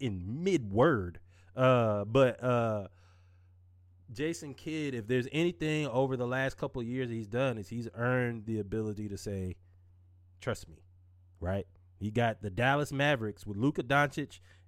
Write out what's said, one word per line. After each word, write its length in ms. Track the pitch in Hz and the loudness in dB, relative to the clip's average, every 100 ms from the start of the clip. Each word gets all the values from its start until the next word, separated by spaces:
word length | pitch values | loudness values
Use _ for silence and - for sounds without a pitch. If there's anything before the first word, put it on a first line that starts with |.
in 420 | 127 95 92 139 | -4 -4 -6 -4
mid-word. 800 | 185 165 104 101 160 120 87 - - - - | 0 0 2 4 6 4 -2 -10 -18 -20 -10
Uh, 500 | - 131 123 113 104 104 | 2 6 6 4 2 2
but, 360 | 131 127 - | 6 6 4
uh, 460 | 127 120 117 107 90 _ _ _ _ _ _ _ _ - - - - | 0 2 2 -2 -6 _ _ _ _ _ _ _ _ -20 -20 -20 -14
Jason 420 | 117 156 165 147 | -6 -6 -6 -10
Kidd, 400 | 127 160 156 147 | -12 -8 -4 -4
if 120 | 120 104 | -4 0
there's 220 | 127 123 | 0 2
anything 560 | 151 175 170 156 151 143 | 0 0 0 0 0 0
over 300 | 120 135 127 | 2 2 0
the 100 | 123 | -2
last 300 | 127 135 - | -2 -2 -4
couple 240 | 143 127 | -6 -6
of 60 | 117 | -4
years 220 | 127 123 | -4 -4
he's 180 | 113 101 | -4 -4
done, 300 | 117 135 113 | 0 0 -2
is 100 | 98 | -6
he's 180 | 117 113 | -8 -8
earned 520 | 113 123 127 120 117 107 | -2 2 2 0 -2 -4
the 120 | 110 | -4
ability 480 | 98 110 107 101 104 | -2 -2 -2 -4 -6
to 80 | 98 | -6
say, 380 | 104 98 92 - - - - _ - - - - | -6 -4 -4 -8 -16 -20 -20 _ -20 -20 -20 -10
"Trust 280 | 127 107 - | -6 -6 -8
me," 140 | - - - - - _ - | -20 -20 -20 -20 -20 _ -8
right? 280 | 92 98 - - - - | -4 -4 -6 -14 -20 -8
He 120 | 104 | -4
got 320 | 113 117 107 | 0 0 0
the 80 | 104 | -6
Dallas 400 | 92 127 143 147 | 0 2 2 0
Mavericks 540 | 139 143 131 107 101 104 | 0 2 0 -2 -8 -8
with 100 | 101 | 0
Luka 260 | 135 151 | 0 0
Doncic 580 | 123 143 143 151 135 - - - | 2 2 2 -2 -8 -10 -20 -20